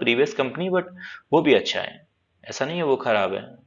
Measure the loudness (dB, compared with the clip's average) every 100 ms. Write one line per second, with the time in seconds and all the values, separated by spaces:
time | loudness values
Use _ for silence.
0 | 2 2 2 0 -4 -4 -2 -2 -4 -12
1 | -18 -18 0 2 6 4 4 -4 -6 -12
2 | _ _ _ _ -14 -8 -6 -2 0 0
3 | 2 0 0 -4 -8 -18